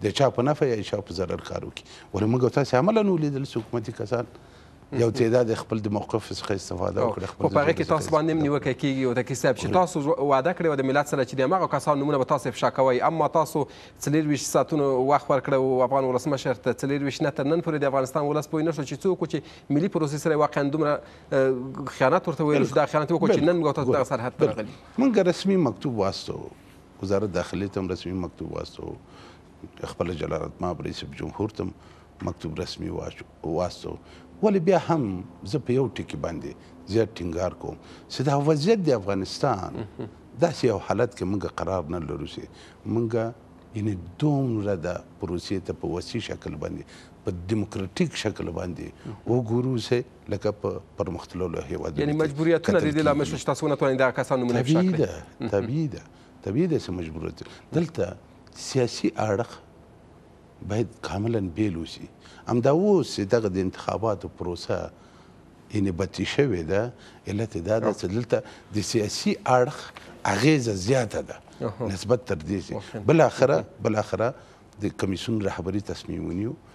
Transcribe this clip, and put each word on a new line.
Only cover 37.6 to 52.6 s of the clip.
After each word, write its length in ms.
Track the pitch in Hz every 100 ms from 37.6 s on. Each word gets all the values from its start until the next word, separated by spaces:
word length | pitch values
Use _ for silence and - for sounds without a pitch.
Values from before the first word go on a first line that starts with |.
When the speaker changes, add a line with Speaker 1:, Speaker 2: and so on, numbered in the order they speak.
Speaker 1:
کوم 160 | - - - - -
چې 100 | - 139
دا 60 | 143 147
وضعیت 340 | 151 170 220 151
د 40 | 117
افغانستان 800 | 95 98 92 - 143 101 90 -
Speaker 2:
مهم. 320 | 107 - 113 - - 120
Speaker 1:
داسې 240 | 165 135
یو 140 | 123 95 -
حالت 280 | 98 120
کې 100 | - 92
موږ 140 | 101 82 -
قرار 240 | 85 92 76
نه 40 | 90
لرو 280 | 78 78 76
چې 160 | - - - - - 107
موږ 200 | 113 113 113 113 - - - - 107
یعنې 180 | 107 92 87 -
دومره 520 | 151 139 131 110 101 95 87
د 120 | - - -
پروسې 460 | 82 87 - 95 92
ته 100 | 80
په 80 | 82
وسیع 260 | 85 - 117 -
شکل 280 | - -
باندې، 280 | 78 87 - - - - -
په 60 | 107 87 92
دیموکراتیک 640 | 110 95 101 92 - 160 -
شکل 260 | 107 - 87
باندې 360 | 87 90 - - - -
Speaker 2:
مهم. 100 | 107 -
Speaker 1:
وګورو 440 | 123 113 117 131 120 -
چې 160 | 120 - - -
لکه 200 | 101 104 101
په 160 | 101 92 - -
پرمختللو 680 | 90 82 - 90 90 82 -
هیوادونو 340 | 82 82 147
Speaker 2:
یعنې 100 | 147
Speaker 1:
کې 100 | 156
Speaker 2:
مجبوریتونه 540 | 160 139 160 160